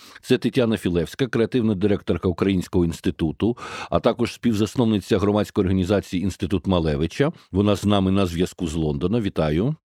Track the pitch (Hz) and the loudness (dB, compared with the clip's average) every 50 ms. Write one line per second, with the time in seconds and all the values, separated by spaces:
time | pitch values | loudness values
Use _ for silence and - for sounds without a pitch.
0 | - - - - - - 127 - - 120 - 131 120 110 110 - - 98 85 85 | -18 -20 -20 -6 0 0 2 2 2 0 0 2 2 2 0 0 0 0 0 0
1 | 80 - - - 139 113 - 117 113 101 - 127 110 110 107 90 101 101 101 - | 0 -2 -2 -4 -4 -2 0 0 0 0 0 0 0 0 0 2 2 2 2 0
2 | - - 95 85 - 95 85 - 98 98 98 90 82 - - 92 87 85 78 - | 0 -2 -2 0 0 -2 0 2 2 2 2 2 0 0 0 0 0 0 0 -2
3 | - 95 - - 82 78 73 - 98 110 120 - - - - - - - - 85 | -4 -4 -2 -2 -2 -4 -2 -2 -2 -2 -2 -4 -8 -14 -12 -12 -6 -2 0 2
4 | - 123 110 113 117 - - - - 120 110 101 107 98 - - 120 110 110 98 | 2 2 0 0 -2 -4 -4 -2 -2 -2 0 0 0 -2 0 0 2 2 2 0
5 | - - 117 92 101 104 104 104 101 - - 113 95 90 95 95 90 87 104 98 | 0 0 0 2 2 2 2 2 0 0 0 0 0 2 2 2 2 2 2 0
6 | - - - 87 98 98 - - 104 - 101 85 - 95 95 87 80 78 73 69 | 0 -2 -4 -4 -2 -4 -4 -4 -4 -2 -2 -2 0 0 2 2 2 0 0 0
7 | 80 80 - - 139 156 165 - _ _ - 92 101 104 101 98 - 101 104 101 | -2 -2 0 0 0 0 -2 -6 _ _ -2 0 2 2 2 0 0 0 2 2
8 | 95 95 95 98 98 87 82 82 92 - - - 90 80 76 82 78 76 73 71 | 2 2 2 0 0 0 0 -2 -2 -2 -4 -6 -6 -4 -4 -2 -2 -2 -2 -2
9 | 87 90 110 120 104 98 - - 80 78 76 82 107 139 156 - | -2 -2 -2 -2 -4 -4 -2 -2 -2 0 0 0 0 -2 -2 -2